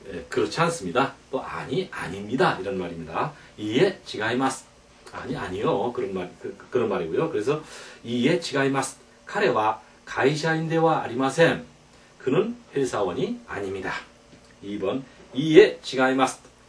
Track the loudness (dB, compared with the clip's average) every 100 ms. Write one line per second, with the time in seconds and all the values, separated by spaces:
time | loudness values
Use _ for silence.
0 | -14 -12 -6 -2 0 2 0 -2 -2 0
1 | 0 -4 -8 -6 -6 -10 -6 -6 -6 -8
2 | -8 -8 -4 0 0 0 -4 -4 -6 -8
3 | -8 -4 -6 -8 -18 -8 -2 2 2 0
4 | -10 -6 -2 0 -2 -4 -12 -20 -20 -20
5 | -18 -12 -8 -8 -6 -4 0 0 -2 -4
6 | -4 -4 -6 -10 -14 -14 -4 -2 0 -2
7 | -2 -2 0 0 0 -2 -4 -16 -18 -14
8 | -4 0 2 2 0 0 0 0 -2 -8
9 | -20 -20 -8 0 2 2 2 -2 -6 -20
10 | -8 0 2 2 0 0 0 2 4 2
11 | 0 -2 0 4 4 4 -6 -20 -20 -20
12 | -20 -8 0 2 2 -4 -6 -2 -2 0
13 | -2 -2 -4 -4 -10 -8 -6 -6 -6 -8
14 | -10 -20 -20 -20 -20 -16 -10 -4 -2 -2
15 | -6 -18 -10 -2 8 10 10 6 -4 2
16 | 2 4 2 0 -16 -20